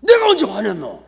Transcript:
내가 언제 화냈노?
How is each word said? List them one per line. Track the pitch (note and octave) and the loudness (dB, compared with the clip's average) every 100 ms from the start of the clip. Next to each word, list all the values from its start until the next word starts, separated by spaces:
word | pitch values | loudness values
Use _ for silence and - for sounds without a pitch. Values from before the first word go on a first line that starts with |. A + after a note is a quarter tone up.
내가 | F4+ A#4 A4 | 4 4 4
언제 | F#4+ D4+ | 0 -2
화냈노? | G3 G#3+ F3 C#3+ - | -4 -6 -8 -10 -16